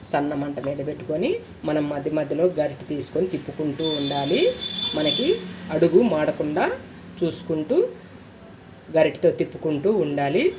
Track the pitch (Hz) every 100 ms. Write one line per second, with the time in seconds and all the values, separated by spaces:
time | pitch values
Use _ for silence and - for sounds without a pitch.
0 | - 151 147 143 143 143 139 143 139 -
1 | 127 156 233 466 - - 156 151 147 147
2 | 147 156 143 151 180 175 147 143 - 147
3 | 131 156 185 147 - 139 156 139 160 151
4 | 139 143 139 202 440 494 - - 302 302
5 | 302 - 285 466 - - - 156 165 170
6 | 240 156 151 - 151 156 294 508 - -
7 | - - 170 - - 160 151 302 494 -
8 | - - - - - - - - - 160
9 | 156 139 170 - - - 160 147 185 214
10 | 151 143 139 170 349